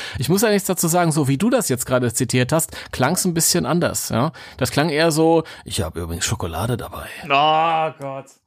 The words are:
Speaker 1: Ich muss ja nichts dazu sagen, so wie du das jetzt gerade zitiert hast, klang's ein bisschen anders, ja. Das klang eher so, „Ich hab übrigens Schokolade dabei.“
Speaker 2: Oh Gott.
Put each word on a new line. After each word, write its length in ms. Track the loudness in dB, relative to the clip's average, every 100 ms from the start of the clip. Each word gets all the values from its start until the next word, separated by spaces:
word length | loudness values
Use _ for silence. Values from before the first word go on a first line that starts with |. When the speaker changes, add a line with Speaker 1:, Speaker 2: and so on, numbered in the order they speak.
| -10 -4
Speaker 1:
Ich 100 | 0
muss 140 | 2
ja 60 | 4
nichts 160 | 2 0
dazu 200 | 0 2
sagen, 240 | 2 2
so 160 | 2 2
wie 120 | 2
du 100 | 2
das 200 | 2 0
jetzt 180 | -2 0
gerade 260 | 0 0
zitiert 380 | 0 0 2 2
hast, 200 | 0 -2 -8 -10
klang's 340 | -2 0 2 0
ein 80 |
bisschen 320 | 0 2 0 0
anders, 440 | 0 0 -2 -2
ja. 220 | -2 -2 -4 -16 -6
Das 120 | -2
klang 200 | 0 0
eher 200 | 2 2
so, 320 | 4 4 4 2 -8 -8
„Ich 160 | -6
hab 160 | -4 -6
übrigens 260 | -6 -4 -4
Schokolade 520 | -4 -4 -4 -4 -4
dabei.“ 300 | -6 -12 -14 -12 -2
Speaker 2:
Oh 680 | 2 4 4 2 0 -2 -6
Gott. 280 | -10 -10 -14 _